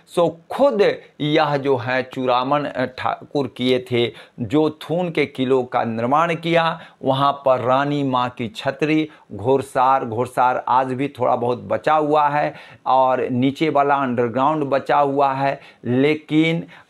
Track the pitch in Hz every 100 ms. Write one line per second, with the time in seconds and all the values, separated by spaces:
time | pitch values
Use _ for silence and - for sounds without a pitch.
0 | - 180 165 - - - 285 208 175 127
1 | - - 151 156 147 143 139 127 123 127
2 | 127 135 127 123 131 147 - - 127 -
3 | 117 - 127 147 123 - 127 127 127 120
4 | 113 - - - 110 147 156 156 - 170
5 | 175 160 139 - 127 131 117 123 117 113
6 | 120 151 170 165 170 165 165 165 - -
7 | 127 135 143 139 135 123 120 131 143 147
8 | 135 127 123 - 113 - 135 135 151 156
9 | 151 - - 104 117 135 131 135 131 135
10 | 127 110 120 135 127 127 - 123 135 127
11 | 143 123 127 123 120 117 101 110 151 156
12 | 147 151 147 147 151 - - - - 131
13 | 131 127 - 123 135 135 156 143 143 139
14 | 131 120 120 123 143 156 139 135 - 147
15 | 143 139 139 135 139 143 - - 117 127
16 | 143 151 - 156 160 170 175 -